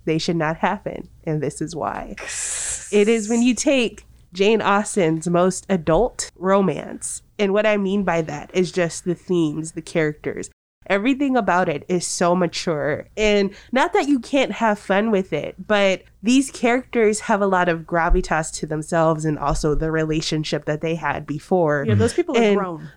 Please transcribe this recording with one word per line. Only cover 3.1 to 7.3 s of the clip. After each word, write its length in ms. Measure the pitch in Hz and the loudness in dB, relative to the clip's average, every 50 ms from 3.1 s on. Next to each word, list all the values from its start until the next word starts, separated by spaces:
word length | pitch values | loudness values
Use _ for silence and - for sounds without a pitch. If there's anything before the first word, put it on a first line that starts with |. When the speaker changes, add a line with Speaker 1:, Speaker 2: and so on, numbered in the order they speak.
| 233 226 208 208 | 2 2 0 0
Speaker 1:
when 140 | 233 233 240 | 0 2 2
you 120 | 254 240 | 2 2
take 500 | - - 285 277 262 240 202 - - - - - _ _ _ - | 2 2 2 2 2 2 0 -4 -8 -16 -20 -20 _ _ _ -2
Jane 280 | 175 196 208 226 214 - | 0 2 4 4 2 2
Austen's 680 | 180 202 202 214 - - 208 180 160 160 160 160 180 | 2 2 2 0 0 0 0 2 2 0 0 -2 0
most 360 | 175 175 180 190 185 - - - | 2 2 2 2 0 -2 -2 -2
adult 600 | 196 185 151 170 160 170 226 247 - - - - - | -2 0 2 2 2 4 2 0 -2 -6 -10 -12 -10
romance, 840 | - 175 185 196 202 196 180 143 - - - - - - - - - - _ | -6 -2 2 2 2 2 2 0 -4 -8 -10 -12 -12 -10 -12 -12 -12 -14 _